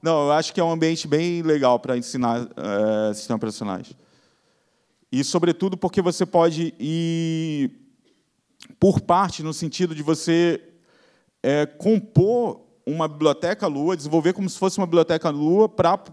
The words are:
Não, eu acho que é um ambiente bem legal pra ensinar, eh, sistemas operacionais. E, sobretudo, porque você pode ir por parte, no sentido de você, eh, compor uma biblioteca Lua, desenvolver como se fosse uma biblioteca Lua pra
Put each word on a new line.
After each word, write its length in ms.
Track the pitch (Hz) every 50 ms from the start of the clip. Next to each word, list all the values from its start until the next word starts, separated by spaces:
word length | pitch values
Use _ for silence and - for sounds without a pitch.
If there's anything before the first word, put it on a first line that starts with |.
Não, 240 | - 160 165 151 143
eu 60 | 143 147
acho 200 | 156 160 - -
que 60 | -
é 40 | 170
um 80 | 165
ambiente 360 | 165 165 160 160 165 160 - 151
bem 340 | 143 151 170 175 175 170
legal 380 | 165 160 151 147 135 127 123 120
pra 180 | - 127 127 123
ensinar, 440 | 120 - - 131 123 120 117 120
eh, 720 | 120 - - - 73 101 101 101 107 107 107 107 107 107 107
sistemas 240 | 107 - - 120 110
operacionais. 560 | 110 110 104 - 110 104 95 90 92 - - _ _ _ _ _ _ _ _ _ _ _ _ _ _ _ _ _ _ _ _ _ _ _
E, 120 | - 127 139
sobretudo, 520 | - - 180 165 175 160 - 185 190 185 175
porque 240 | - 180 - -
você 240 | 180 175 170 - 190
pode 480 | 180 - 175 165 170 160 151 170 165 - _
ir 920 | 110 147 160 165 165 165 165 165 165 165 160 160 160 160 151 147 139 127 - - _ _ _ _ _ _ _ _ _ _ _ _ _ _ _ _ - - - _
por 220 | - 196 190 -
parte, 400 | - - 175 180 202 180 - -
no 120 | 151 160 151
sentido 420 | - 175 156 - - 180 175 156
de 80 | 151 151
você, 580 | 147 160 151 - 170 165 170 175 170 165 - - - _ _ _ _ _ _ _ _ _ _ _ _ _ _
eh, 240 | - 131 139 147 151
compor 960 | 147 - - - 196 226 208 - - _ - 180 208 233 240 240 175 120 - _ _ _ _ _
uma 220 | - 147 160 160 156
biblioteca 600 | 147 147 151 151 143 - - 170 202 208 208 180
Lua, 300 | 147 139 147 165 185 165
desenvolver 360 | 139 151 151 165 147 175 185
como 160 | - 196 180
se 80 | - -
fosse 200 | 190 190 - -
uma 80 | 196
biblioteca 440 | 175 165 170 160 160 170 160 - 170
Lua 380 | 147 143 151 156 175 202 220 208
pra 320 | 214 - 180 170 185 196 - -